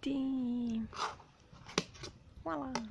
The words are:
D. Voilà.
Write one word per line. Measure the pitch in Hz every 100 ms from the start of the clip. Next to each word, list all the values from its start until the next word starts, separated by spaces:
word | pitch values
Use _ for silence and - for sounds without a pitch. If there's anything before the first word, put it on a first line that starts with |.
D. | 269 277 269 262 247 240 240 226 220 - 262 - - - - - - - - - - - - -
Voilà. | - 311 269 247 226